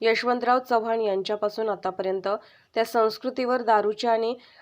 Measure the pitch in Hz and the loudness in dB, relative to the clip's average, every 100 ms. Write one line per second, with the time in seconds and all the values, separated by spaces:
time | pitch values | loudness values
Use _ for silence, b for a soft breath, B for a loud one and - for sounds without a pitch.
0 | 226 226 240 247 240 254 254 233 226 226 | 0 0 0 0 2 2 2 0 2 0
1 | 220 190 190 208 208 220 220 190 190 185 | 0 0 -2 -2 -4 -2 -4 -4 -4 -4
2 | 190 190 190 214 B B B 226 226 240 | -2 -2 -2 -4 B B B -4 0 2
3 | 220 214 254 254 247 247 226 214 208 214 | 2 0 -6 -4 -2 0 2 2 2 -2
4 | 240 226 226 247 B B | 0 0 0 -6 B B